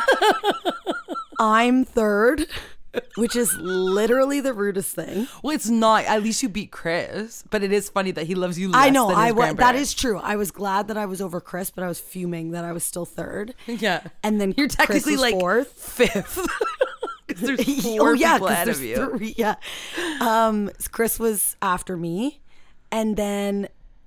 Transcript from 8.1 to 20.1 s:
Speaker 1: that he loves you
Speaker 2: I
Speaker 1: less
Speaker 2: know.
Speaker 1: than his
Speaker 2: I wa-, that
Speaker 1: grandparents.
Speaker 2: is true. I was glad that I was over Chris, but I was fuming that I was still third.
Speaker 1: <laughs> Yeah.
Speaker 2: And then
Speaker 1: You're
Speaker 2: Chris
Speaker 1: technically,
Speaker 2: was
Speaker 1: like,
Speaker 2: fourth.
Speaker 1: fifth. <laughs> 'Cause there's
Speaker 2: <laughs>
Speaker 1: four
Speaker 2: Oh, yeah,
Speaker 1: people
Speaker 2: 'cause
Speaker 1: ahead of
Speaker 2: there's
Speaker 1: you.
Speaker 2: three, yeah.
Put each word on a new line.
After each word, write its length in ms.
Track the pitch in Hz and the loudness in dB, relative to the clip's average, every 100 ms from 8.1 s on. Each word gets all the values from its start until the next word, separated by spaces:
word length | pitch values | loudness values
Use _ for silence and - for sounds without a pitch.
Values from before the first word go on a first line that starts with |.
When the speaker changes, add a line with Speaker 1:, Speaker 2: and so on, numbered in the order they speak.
Speaker 1:
that 140 | 160 160 | -2 -4
he 80 | |
loves 240 | 185 180 170 | -2 -2 -2
you 120 | 190 | 0
Speaker 2:
I 140 | 240 277 | 4 6
Speaker 1:
less 80 | |
Speaker 2:
know. 140 | 269 226 | 6 4
Speaker 1:
than 80 | 190 | 4
his 80 | |
Speaker 2:
I 80 | 233 | 4
wa-, 80 | 226 240 | 4 2
that 100 | 202 | 4
Speaker 1:
grandparents. 340 | 254 254 285 | 4 4 0
Speaker 2:
is 40 | |
true. 240 | - 262 190 | -2 -2 -2
I 180 | - 208 | -2 -2
was 140 | 202 | -4
glad 380 | - 196 190 208 | -4 -2 -2 -2
that 80 | 214 | -4
I 100 | 208 | -4
was 140 | 180 | -6
over 200 | 190 175 | -6 -6
Chris, 300 | - 180 185 | -8 -8 -8
but 120 | - | -6
I 40 | 180 | -6
was 100 | 170 | -6
fuming 520 | - 185 175 170 165 | -10 -8 -6 -4 -6
that 120 | 170 | -6
I 80 | 170 | -6
was 120 | 170 | -6
still 200 | - - 170 | -6 -6 -8
third. 480 | - 165 - 214 - | -8 -8 -8 -10 -12
Speaker 1:
<laughs> 60 | - | -10
Yeah. 400 | 233 208 170 165 - | -4 0 -2 -4 -6
Speaker 2:
And 180 | 214 214 | -2 0
then 140 | 196 185 | 0 0
Speaker 1:
You're 120 | 285 | 0
Speaker 2:
Chris 80 | - | 2
Speaker 1:
technically, 360 | 302 294 - | 2 2 2
Speaker 2:
was 80 | 294 | 2
Speaker 1:
like, 180 | 254 196 | 2 2
Speaker 2:
fourth. 320 | 180 214 277 | 2 2 0
Speaker 1:
fifth. 720 | - - - 233 202 - - 359 | -6 -8 0 2 0 -6 -4 -4
<laughs> 760 | - - 1077 523 - - 1077 - | -4 -4 -2 -4 -4 -12 -12 -10
'Cause 120 | 175 | -6
there's 420 | - 262 247 285 | -2 0 0 0
Speaker 2:
<laughs> 0 | |
Speaker 1:
four 280 | 233 220 269 | 0 2 4
Speaker 2:
Oh, 20 | |
yeah, 220 | 285 330 | 6 4
Speaker 1:
people 140 | 302 185 | 4 2
Speaker 2:
'cause 60 | |
Speaker 1:
ahead 140 | 147 180 | 0 0
of 100 | 214 | -2
Speaker 2:
there's 180 | 123 120 | -2 -2
Speaker 1:
you. 80 | 254 233 | -2 -4
Speaker 2:
three, 160 | 214 - | -6 -2
yeah. 160 | 214 202 - - - - 349 | 0 -2 -6 -14 -12 -8 -6